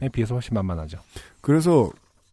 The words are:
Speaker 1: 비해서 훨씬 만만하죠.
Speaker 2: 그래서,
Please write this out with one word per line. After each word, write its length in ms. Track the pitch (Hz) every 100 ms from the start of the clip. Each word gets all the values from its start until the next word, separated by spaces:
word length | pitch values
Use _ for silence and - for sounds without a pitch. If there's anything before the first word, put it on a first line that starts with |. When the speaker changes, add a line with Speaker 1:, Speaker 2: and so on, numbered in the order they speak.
| 131
Speaker 1:
비해서 240 | - 110 123
훨씬 180 | -
만만하죠. 460 | 110 95 85 78 82 - - - _
Speaker 2:
그래서, 480 | - 151 165 160 95 - _ _ _